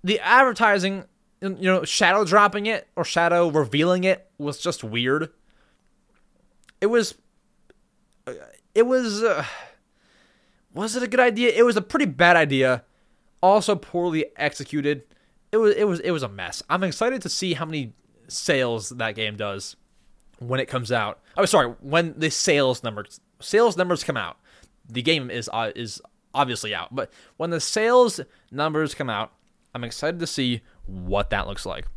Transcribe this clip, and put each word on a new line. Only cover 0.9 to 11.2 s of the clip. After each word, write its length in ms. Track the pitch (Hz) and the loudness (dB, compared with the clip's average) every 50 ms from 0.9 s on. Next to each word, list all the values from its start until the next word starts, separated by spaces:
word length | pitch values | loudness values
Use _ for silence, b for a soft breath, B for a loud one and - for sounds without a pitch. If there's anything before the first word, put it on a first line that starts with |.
| 196 190 - _ _ _ _ _ _ _ | -4 -6 -10 _ _ _ _ _ _ _
you 140 | 185 196 185 | -8 -8 -6
know, 280 | - 190 185 185 180 156 | 0 2 2 2 2 0
shadow 400 | - - - 202 170 185 208 208 | -2 0 2 4 4 4 4 2
dropping 420 | 160 185 214 208 202 190 208 202 | 4 6 6 6 4 2 -2 -4
it 220 | 220 220 - - _ _ | -2 -4 -4 -6 _ _
or 80 | - 160 | -6 -6
shadow 440 | - - 175 170 170 175 175 175 165 | -2 0 2 2 4 4 2 2 2
revealing 560 | 147 156 143 113 143 147 156 175 180 185 180 | 2 0 0 2 2 2 2 2 2 2 2
it 260 | 190 185 - - _ _ - | 0 0 -2 -4 _ _ -8
was 200 | 143 147 139 - | -8 -8 -6 -4
just 260 | - 175 - - - | -6 -6 -6 -6 -8
weird. 460 | 110 107 117 123 127 139 156 160 156 _ _ _ _ _ _ _ _ _ _ _ _ _ _ _ _ _ _ _ _ _ _ _ _ _ _ _ - _ _ | -6 -4 -2 0 0 0 0 -2 -6 _ _ _ _ _ _ _ _ _ _ _ _ _ _ _ _ _ _ _ _ _ _ _ _ _ _ _ -20 _ _
It 60 | 190 | -2
was, 280 | 208 240 240 214 - - _ _ _ _ _ _ _ _ _ _ _ _ _ _ _ _ _ _ _ _ _ _ | 2 2 2 0 0 -8 _ _ _ _ _ _ _ _ _ _ _ _ _ _ _ _ _ _ _ _ _ _
uh, 60 | 131 123 78 67 58 - _ _ _ _ | -16 -16 -16 -18 -20 -20 _ _ _ _
it 80 | 208 | 4
was, 400 | 233 247 254 254 247 226 202 208 | 4 6 4 2 2 0 -2 0
uh, 220 | 226 220 180 147 139 B B B B B B B B _ _ _ _ _ _ _ _ _ _ _ _ _ _ _ _ _ _ | 0 0 0 0 -4 B B B B B B B B _ _ _ _ _ _ _ _ _ _ _ _ _ _ _ _ _ _
was 200 | 165 208 220 214 | -8 -6 -4 -4
it 80 | 254 | -4
a 60 | 247 214 | -4 0
good 120 | 240 254 | 2 4